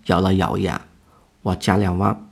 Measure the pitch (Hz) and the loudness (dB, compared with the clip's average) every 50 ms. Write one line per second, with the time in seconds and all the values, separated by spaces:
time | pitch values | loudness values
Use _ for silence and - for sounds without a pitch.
0 | - - 92 87 95 95 95 95 87 - - 98 98 87 - - - - - _ | -4 0 2 2 2 2 2 2 2 0 -2 -2 -2 -4 -4 -6 -10 -16 -20 _
1 | _ _ _ _ _ _ _ _ - 101 90 - - - 95 104 101 90 90 90 | _ _ _ _ _ _ _ _ -4 -4 -4 -2 0 0 2 2 2 0 0 0
2 | 101 101 104 - - - | 0 0 -2 -2 -8 -18